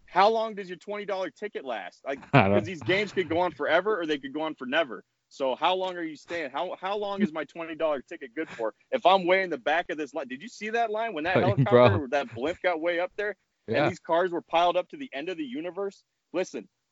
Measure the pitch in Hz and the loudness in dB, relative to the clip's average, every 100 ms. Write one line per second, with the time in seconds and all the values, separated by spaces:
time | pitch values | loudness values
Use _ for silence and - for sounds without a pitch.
0 | - 175 202 226 226 202 185 175 - 208 | -4 4 4 4 -2 -6 -10 -12 -10 -10
1 | 202 190 185 - 208 214 135 110 90 - | -6 -6 -6 -8 -10 -8 -8 -8 -8 -12
2 | - 139 - - 98 101 165 180 113 190 | -8 -8 4 6 6 4 0 -4 -2 0
3 | 208 - 165 160 180 - 139 160 190 208 | 0 -4 -2 0 -2 -2 2 2 2 0
4 | 165 151 139 139 156 151 127 147 151 101 | -2 -4 -4 -6 -6 -6 -2 -2 -2 -6
5 | - _ _ - 135 120 160 185 185 180 | -16 _ _ -4 -2 0 0 0 -2 -6
6 | 160 143 - 170 147 139 180 127 185 208 | -8 -10 -10 -8 -6 -6 -6 -6 -6 -4
7 | 202 196 202 156 151 170 165 160 160 143 | -4 -2 -2 -2 -10 -10 -10 -4 -2 -2
8 | - 170 135 131 160 - 113 - _ 127 | -6 -14 -12 -8 -8 -6 -6 -6 _ 0
9 | 165 196 175 190 185 147 120 160 180 156 | 4 4 6 2 2 -2 0 0 0 -6
10 | 147 151 135 131 208 - 214 226 233 214 | -6 -8 -8 -10 -12 -12 -4 -2 -2 -2
11 | 226 165 160 185 - 101 120 120 123 98 | -4 -4 0 2 4 4 6 8 8 8
12 | 131 143 135 113 139 180 185 170 165 170 | 2 0 -2 -4 -4 -2 0 0 0 0
13 | - - 208 190 _ _ - 113 147 180 | -2 -4 -6 -8 _ _ -4 0 0 -2
14 | - 165 185 170 - 165 175 175 180 160 | 0 0 2 -2 -2 2 2 2 -2 -8
15 | 135 131 160 175 143 127 170 175 202 - | -10 -8 -8 -6 -6 -8 -8 -6 -8 -8
16 | _ _ _ 165 185 127 101 _ _ | _ _ _ -4 -4 -6 -12 _ _